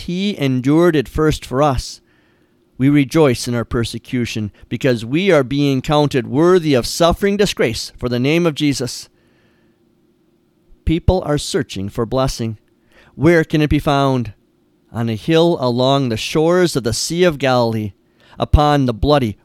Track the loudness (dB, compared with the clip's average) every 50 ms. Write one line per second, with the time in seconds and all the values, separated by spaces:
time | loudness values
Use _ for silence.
0 | -10 -8 -6 -4 -4 -4 -4 -2 -2 -2 -2 0 0 2 2 4 4 4 2 0
1 | -2 -2 -4 0 0 0 0 -2 -6 -6 -2 0 0 0 0 -2 -6 -8 -14 -18
2 | _ _ _ _ _ _ _ _ _ _ _ _ _ _ _ 0 0 2 4 2
3 | 2 2 2 4 4 4 2 0 -4 -4 -4 -4 -4 -2 -2 -4 -4 -4 -6 -12
4 | _ -6 -4 -4 -4 -4 -4 -6 -8 -8 _ _ -12 -10 -8 -2 0 0 0 0
5 | -4 -4 -2 0 2 4 4 4 2 0 -2 0 0 0 0 -2 -2 0 2 2
6 | 2 2 0 -2 -4 -2 0 2 4 4 4 4 2 2 0 0 0 -2 -2 0
7 | 2 2 2 2 0 -2 2 0 0 0 0 -2 -2 -2 -2 -6 -10 -12 -12 -8
8 | -6 -4 -2 -2 0 0 0 2 0 0 -2 0 -2 -2 -2 -2 -6 -8 -10 -12
9 | -16 _ _ _ _ _ _ _ _ _ _ _ _ _ _ _ _ _ _ _
10 | _ _ _ _ _ _ _ _ _ _ _ _ _ _ -20 _ -2 -2 -2 2
11 | 2 2 2 2 0 -2 -2 -2 -2 -4 -4 -4 -4 -4 -6 -8 -8 -8 -6 -6
12 | -6 -2 -2 -2 -2 -2 -2 -4 -6 -6 -6 -10 _ _ _ _ _ _ _ _
13 | _ _ -6 2 2 4 4 4 2 0 0 0 2 2 0 0 0 0 0 0
14 | 0 0 0 -2 -4 -6 -10 _ _ _ _ _ _ _ _ _ _ _ -8 -6
15 | -4 -4 -4 -4 -2 0 2 4 4 2 2 0 -2 -2 0 2 2 2 2 2
16 | 0 -2 -4 -4 -6 -2 0 0 2 2 4 2 2 2 0 -2 -4 -4 -4 -4
17 | -6 -4 0 2 2 2 0 0 -2 0 2 2 0 0 -2 -4 -6 -8 -10 _
18 | _ _ _ _ _ _ -6 -6 -2 2 4 4 4 4 4 2 2 0 -2 -2
19 | 0 2 2 2 2 -2 -6 _